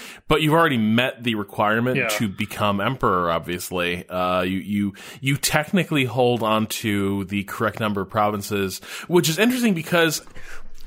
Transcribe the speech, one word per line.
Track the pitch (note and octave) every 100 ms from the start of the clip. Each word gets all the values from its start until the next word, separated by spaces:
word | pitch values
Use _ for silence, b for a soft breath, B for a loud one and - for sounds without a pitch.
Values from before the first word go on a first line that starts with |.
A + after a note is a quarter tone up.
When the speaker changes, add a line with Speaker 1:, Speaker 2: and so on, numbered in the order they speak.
| B B -
Speaker 1:
but | D3+
you've | D#3
already | D#3+ E3 B2+
met | G#2+ A2+ B2+ B2
the | A#2+ G#2+
requirement | G2+ - G#2+ A2 A#2+ B2+
Speaker 2:
Yeah. | A#2+
Speaker 1:
to | G#2 A2
become | F#2 G#2+ - G#2+ G2+
emperor, | G#2 C3 A#2+ F2+ F2
obviously. | E2 D#2 F2 - F#2 F2 F2 -
Uh, | F2+ F2+ F2+
you, | F#2 F#2+
you, | F2+ G#2 G2+ - B B
you | C3 C#3
technically | - D#3 D3+ G3 D#3 D#3
hold | B2+ A#2+ B2 A#2+
on | A2 G#2+ A2
to | - A2 G2+ G2 G2+ F2+
the | G2+ F#2+
correct | - A2 G2
number | G#2+ G2+
of | F#2
provinces, | A2 G#2 G#2+ G2 G#2 G2 - B B B
which | E3+ D#3
is | D#3+
interesting | A3+ B3+ A#3
because | E3+ - F3 E3 D3+ - - B B - -